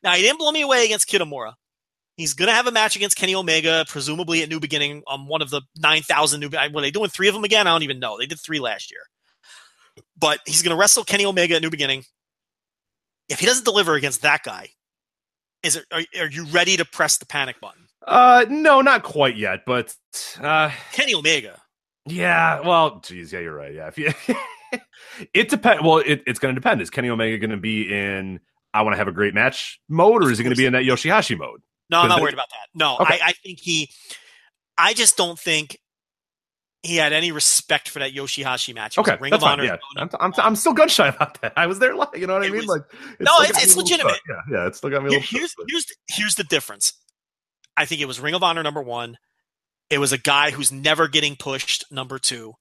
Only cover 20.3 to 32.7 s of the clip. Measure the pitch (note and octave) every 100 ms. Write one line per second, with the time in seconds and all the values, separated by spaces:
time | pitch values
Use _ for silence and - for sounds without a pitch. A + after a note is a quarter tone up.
20.3 | - D3 D#3 D3+ C3 - - C#4+ F#3+ D3+
21.3 | D3+ G#2+ - _ _ _ _ D3 F3 F3
22.3 | E3+ E3 D3 E3 E3+ D#3 G2+ - F2+ D#2+
23.3 | F2+ E2 D2 C#2+ D2+ D#2 - D3+ - -
24.3 | C5 C5+ - - - _ _ - - -
25.3 | F#3+ A3 C4 B3 F3 D#3+ D#3+ C3+ D3 -
26.3 | A#2+ C3+ B2+ A#3 G3 - - B2 A#2 A2+
27.3 | A2 A2 G#2 G#2+ G#2+ F#2+ G2+ G2+ F#2+ F#2+
28.3 | F2+ _ _ _ G#2+ G#2+ G2+ G2 E2+ G#2
29.3 | G2 B2+ - - - _ D#3 G3 A#3 D#3
30.3 | A2+ B2 B2 C3 B2+ C3 B2 D#3 G#3 -
31.3 | F2+ B1+ A1 _ _ _ E3 E3+ F3 D3+
32.3 | C3+ B2 A#2 -